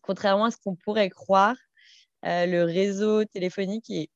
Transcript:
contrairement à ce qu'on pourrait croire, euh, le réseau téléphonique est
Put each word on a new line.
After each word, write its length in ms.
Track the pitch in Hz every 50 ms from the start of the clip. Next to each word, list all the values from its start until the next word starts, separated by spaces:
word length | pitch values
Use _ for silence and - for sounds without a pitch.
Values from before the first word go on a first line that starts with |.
contrairement 420 | - - 196 - - 202 196 202 220
à 60 | 233
ce 80 | 226 _
qu'on 120 | _ 196 185
pourrait 340 | - _ - 208 220 208 185
croire, 480 | 190 - - - 196 190 196 214 247 - _ _ _ _ _ - - - _ _ _ _ -
euh, 180 | 170 175 175 175
le 200 | 180 180 175 175
réseau 600 | 170 165 185 196 202 196 190 208 214 214 214 214
téléphonique 640 | 208 _ 196 180 180 - - 196 185 202 226 - -
est 220 | 202 165 151 - _